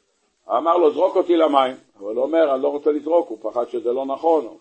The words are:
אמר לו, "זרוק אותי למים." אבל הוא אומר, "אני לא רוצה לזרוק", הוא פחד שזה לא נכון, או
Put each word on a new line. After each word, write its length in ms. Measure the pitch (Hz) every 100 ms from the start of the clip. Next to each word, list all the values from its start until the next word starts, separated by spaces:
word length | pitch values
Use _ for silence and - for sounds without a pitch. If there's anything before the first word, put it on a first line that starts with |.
| _ _ _ _ -
אמר 280 | 113 160 175
לו, 140 | 156
"זרוק 240 | 135 185 190
אותי 200 | 175 170
למים." 380 | 156 139 127 131 _ _
אבל 160 | 101 113
הוא 80 |
אומר, 300 | 139 165 151
"אני 100 | 131
לא 40 | 143
רוצה 240 | 147 151
לזרוק", 380 | 147 151 170 165
הוא 80 | 110
פחד 280 | 107 117 120
שזה 220 | 120 113
לא 140 | 127 135
נכון, 400 | 135 165 160 117
או 120 | -